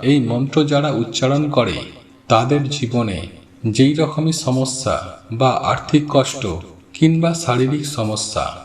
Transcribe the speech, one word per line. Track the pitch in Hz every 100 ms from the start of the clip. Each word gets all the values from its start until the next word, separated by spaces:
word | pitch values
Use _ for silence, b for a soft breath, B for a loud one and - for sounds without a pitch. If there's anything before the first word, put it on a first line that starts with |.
এই | 127 147
মন্ত্র | 113 120 139 156 147
যারা | 143 147
উচ্চারণ | 113 113 - 135 143 147
করে, | 135 107 82 - - - - -
তাদের | 113 123 147 131
জীবনে | - 117 120 110 87 87 - - - 113
যেই | 107 135
রকমই | 151 147 156 160
সমস্যা | 156 127 131 131 - 104 76 95 - -
বা | 113 131
আর্থিক | - - - - 151 147
কষ্ট | 139 127 135 104 85 - - -
কিংবা | - 160 165 165
শারীরিক | 165 - 123 131 147 147
সমস্যা | - 107 107 - - 67 -